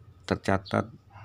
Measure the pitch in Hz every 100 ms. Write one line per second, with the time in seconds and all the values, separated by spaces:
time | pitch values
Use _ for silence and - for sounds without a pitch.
0 | - - - 95 - 98 - 107 110 -
1 | _ -